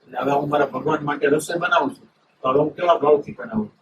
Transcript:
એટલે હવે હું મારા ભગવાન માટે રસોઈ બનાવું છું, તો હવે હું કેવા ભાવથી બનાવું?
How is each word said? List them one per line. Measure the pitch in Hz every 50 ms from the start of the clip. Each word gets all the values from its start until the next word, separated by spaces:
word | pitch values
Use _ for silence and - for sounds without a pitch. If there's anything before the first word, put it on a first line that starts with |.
| _
એટલે | - - 120
હવે | 131 135 143
હું | 143 143 147
મારા | 143 147 147
ભગવાન | - - 131 135 147 156 156 147
માટે | 147 143 147 147
રસોઈ | 143 139 151 151 - 170 170
બનાવું | 170 - 175 - 135 135 -
છું, | - - - _ _ _ _ _ _ -
તો | 127
હવે | 135 143
હું | 151 151 147
કેવા | - 180 - 170
ભાવથી | - 139 147 151 147 - - -
બનાવું? | - 123 117 110 110 107 107 _ _